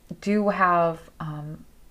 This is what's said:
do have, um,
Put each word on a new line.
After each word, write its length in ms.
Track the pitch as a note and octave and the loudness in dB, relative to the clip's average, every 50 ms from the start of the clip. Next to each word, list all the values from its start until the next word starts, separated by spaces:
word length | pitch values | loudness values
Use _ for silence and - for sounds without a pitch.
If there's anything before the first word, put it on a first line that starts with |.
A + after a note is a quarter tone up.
| - - F3 - | -16 -16 -14 -8
do 280 | - G3+ G#3 G#3+ G3+ G#3 | -2 0 0 2 2 2
have, 520 | G3 F#3+ F#3+ F3+ F3 E3+ E3+ E3 E3 E3 - - - - | 2 2 4 4 4 4 4 2 0 -4 -10 -16 -14 -12
um, 460 | D#3+ D#3 D3+ D3+ D3 D3+ D#3 - - - - - - - | -10 -10 -10 -10 -10 -12 -12 -14 -16 -20 -20 -20 -20 -20